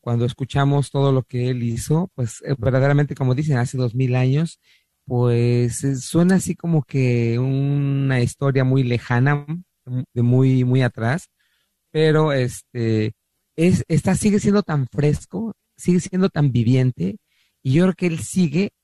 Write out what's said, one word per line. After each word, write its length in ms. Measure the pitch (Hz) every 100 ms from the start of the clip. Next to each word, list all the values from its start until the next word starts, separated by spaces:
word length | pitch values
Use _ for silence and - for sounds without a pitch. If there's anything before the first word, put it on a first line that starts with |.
cuando 240 | - 117
escuchamos 640 | 123 - 135 143 139 143 135
todo 220 | 139 139
lo 100 | 131
que 280 | 123 127 123
él 120 | 127
hizo, 480 | 117 117 - 156 190
pues, 260 | - 117 - -
eh, 80 | 139
verdaderamente, 580 | 123 131 139 143 143
como 200 | 147 131
dicen, 240 | 127 151 135
hace 180 | 127 131
dos 180 | 127
mil 200 | 117 131
años, 440 | 123 127 139 165 - _ _ _ _
pues, 800 | - 123 123 117 120 120 120 120
eh, 120 | 139 135
suena 400 | - 165 175 190
así 180 | -
como 280 | 175 170 160
que 560 | - 139 127 120 117 117
una 840 | 131 135 139 143 139 139 139 131
historia 420 | 120 - 139 135
muy 200 | 131 135
lejana, 600 | 123 120 - 120 131 147 147 165 - _
m-, 200 | - 123 -
de 80 | 120
muy, 420 | 120 123 131 131
muy 160 | 123 127
atrás, 480 | 123 - 113 156 - _ _ _ _ _ _
pero, 420 | 156 156 156 156
este, 800 | 139 123 123 _ 123 113 110 107 - _ _ _
es, 300 | - 170 185 -
está, 260 | 156 -
sigue 260 | 180 214 202
siendo 220 | - 202
tan 240 | - 151 127
fresco, 680 | - 147 147 - - 226 - _ _
sigue 240 | - 180
siendo 300 | - 185 190
tan 220 | - 143
viviente, 680 | 120 113 131 127 - 180 214 _ _ _ _
y 100 | 135
yo 100 | 139
creo 100 | 185
que 120 | 180 185
él 140 | 160
sigue 520 | - 185 175 147 196 _